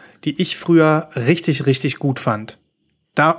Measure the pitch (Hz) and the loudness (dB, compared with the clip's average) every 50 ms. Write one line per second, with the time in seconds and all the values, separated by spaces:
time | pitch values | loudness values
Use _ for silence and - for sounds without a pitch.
0 | - - _ _ - 156 143 - 185 - - - - 170 170 165 160 156 156 156 | -20 -20 _ _ -8 -8 -4 -2 -4 -4 -4 -6 -2 2 4 4 6 4 2 0
1 | 160 - - 135 117 131 175 175 - - 143 - 135 139 131 - - 139 - - | -2 -6 -8 -4 0 0 0 2 0 -2 -2 0 0 0 0 0 -2 -4 -6 -4
2 | - 139 131 - - 127 110 107 110 - - _ _ _ _ _ _ _ _ _ | -4 -4 -4 -2 -2 -4 -4 -4 -6 -12 -18 _ _ _ _ _ _ _ _ _
3 | _ _ _ - 147 160 165 | _ _ _ 2 2 2 2